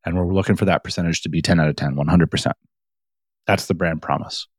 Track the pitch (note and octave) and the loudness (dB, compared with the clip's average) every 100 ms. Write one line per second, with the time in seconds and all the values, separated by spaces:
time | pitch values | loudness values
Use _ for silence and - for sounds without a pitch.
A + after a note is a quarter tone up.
0 | E2 F2 F2 F#2+ F#2+ G2 G2 E2 - - | -2 -2 0 0 2 2 2 0 -2 -4
1 | E2+ D#2+ D#2+ D#2+ D#2 E2+ D#2 C#2+ C#2+ C#2 | -2 -2 -2 -2 2 4 2 0 -4 -2
2 | D2 F2 D#2+ - - - _ _ _ _ | 2 4 4 0 -2 -6 _ _ _ _
3 | _ _ _ _ - G2 - F2 F2 D#2+ | _ _ _ _ -2 -2 0 -2 0 -2
4 | - D2 D2+ - - | -4 -4 -4 -12 -14